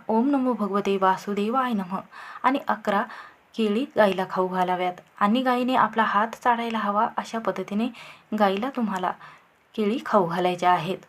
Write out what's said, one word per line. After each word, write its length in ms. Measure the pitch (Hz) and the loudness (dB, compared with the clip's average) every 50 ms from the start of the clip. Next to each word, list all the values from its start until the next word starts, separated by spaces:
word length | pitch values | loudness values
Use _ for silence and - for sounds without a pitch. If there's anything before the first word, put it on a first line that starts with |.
| - - | -2 0
"ओम 200 | 220 226 240 285 | 0 2 2 2
नमो 220 | 285 277 254 254 240 | 2 2 2 0 0
भगवते 420 | 196 208 190 196 208 190 196 196 190 | 0 -2 0 0 0 0 0 2 2
वासुदेवाय 720 | 190 190 185 - - - 202 196 202 214 240 269 254 247 233 | 4 2 2 2 -2 -4 -4 -2 -2 0 0 0 0 0 0
नमः" 280 | 202 190 175 190 185 - - - - - - - - - | -2 -2 -4 -6 -8 -8 -10 -16 -20 -18 -18 -10 -4 0
आणि 160 | 247 269 - - - | 0 0 0 0 -2
अकरा 340 | 214 208 - 214 196 202 240 - - - - - - _ _ _ - | -4 -4 -2 0 0 0 0 -2 -6 -14 -18 -20 -20 _ _ _ -4
केळी 300 | - 226 208 208 226 285 - - | 0 0 2 2 0 -2 0 2
गाईला 280 | - 214 196 185 185 185 185 | 4 4 4 2 0 -2 -2
खाऊ 180 | - 185 185 185 | -2 -2 -2 0
घालाव्यात 520 | 185 185 180 180 180 180 185 180 180 - - _ _ - | 0 0 0 0 0 0 -2 -2 -4 -6 -12 _ _ 0
आणि 240 | 208 202 214 262 254 | 2 2 4 2 2
गाईने 320 | 254 247 247 254 240 254 | 2 0 0 0 2 2
आपला 260 | - - 214 220 226 220 | 2 2 2 2 0 0
हात 320 | - - 202 214 226 - | 2 2 2 0 0 -2
चाटायला 420 | - - 247 240 233 233 233 226 220 | -2 0 0 2 2 0 -4 -4 -4
हवा, 280 | 214 208 202 208 226 240 - | -2 0 0 0 0 0 -2
अशा 220 | - 202 - - 226 | -4 -8 -6 -6 -6
पद्धतीने 480 | 226 196 180 190 185 - 202 208 226 262 233 - - - - - _ _ 220 214 | -4 -4 -4 -4 -4 -4 -2 -2 -2 -2 -4 -8 -16 -20 -20 -20 _ _ 0 2
गाईला 320 | 208 190 190 196 226 269 277 | 2 2 2 0 -2 -4 -4
तुम्हाला 360 | 254 233 196 190 185 185 175 - - - - - - _ _ _ _ _ _ - | -2 -2 -2 -2 -2 -2 -4 -4 -6 -10 -20 -20 -20 _ _ _ _ _ _ -6
केळी 240 | - 214 202 220 - - | -4 -2 -2 -2 -2 -2
खाऊ 200 | - - 208 180 165 | 2 2 2 4 2
घालायच्या 420 | 170 185 180 180 180 175 180 180 180 | 0 0 0 0 0 2 2 2 2
आहेत 260 | 170 156 180 185 - - | 2 2 -2 -6 -6 -10